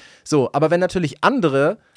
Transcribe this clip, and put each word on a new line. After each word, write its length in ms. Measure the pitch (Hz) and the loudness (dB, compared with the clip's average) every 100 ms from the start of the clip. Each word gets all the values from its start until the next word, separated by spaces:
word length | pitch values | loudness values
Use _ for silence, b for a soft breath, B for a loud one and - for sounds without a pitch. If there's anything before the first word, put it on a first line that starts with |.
| B B | B B
So, 260 | - 151 123 | -4 0 0
aber 180 | 143 156 | 0 0
wenn 80 | 175 | 0
natürlich 440 | 180 190 156 - | -2 -2 -6 -2
andere 540 | 175 269 170 135 147 - b | -2 0 0 0 -2 -4 b